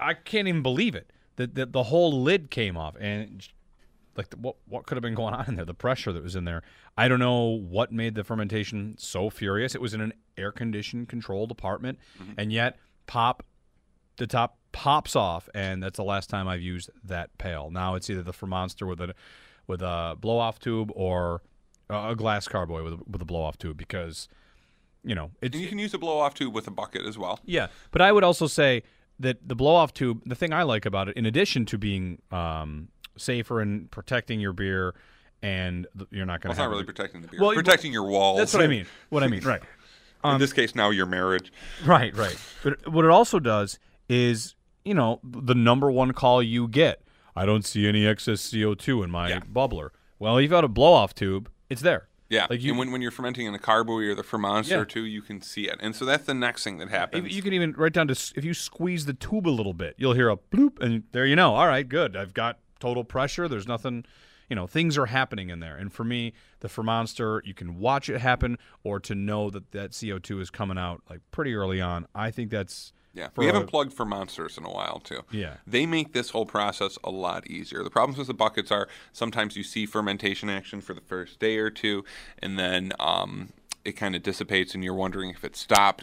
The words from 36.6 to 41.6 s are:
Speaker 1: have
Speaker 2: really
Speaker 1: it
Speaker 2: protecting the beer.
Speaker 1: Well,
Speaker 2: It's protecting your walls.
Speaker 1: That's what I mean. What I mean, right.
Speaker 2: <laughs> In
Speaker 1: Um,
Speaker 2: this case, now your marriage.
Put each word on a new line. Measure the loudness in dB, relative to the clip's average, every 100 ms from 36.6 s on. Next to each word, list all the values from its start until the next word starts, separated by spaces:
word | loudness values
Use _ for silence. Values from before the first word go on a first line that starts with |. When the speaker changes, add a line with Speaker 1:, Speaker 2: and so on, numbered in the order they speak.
Speaker 1:
have | -2
Speaker 2:
really | -4
Speaker 1:
it | -6
Speaker 2:
protecting | -8 -8 -10
the | -8
beer. | 2
Speaker 1:
Well, | 2
Speaker 2:
It's | 4
protecting | 6 4 4
your | -2
walls. | 2 4 6 6
Speaker 1:
That's | 4
what | 6
I | 6
mean. | 4 -4 -14 -4
What | 2
I | 2
mean, | 2
right. | 0 -2 -4 -20 -20
Speaker 2:
<laughs> | -20 _ _
In | 2
Speaker 1:
Um, | 4
Speaker 2:
this | 4
case, | 4 0
now | 4 2
your | 4 2
marriage. | 2 2 2 -2 -16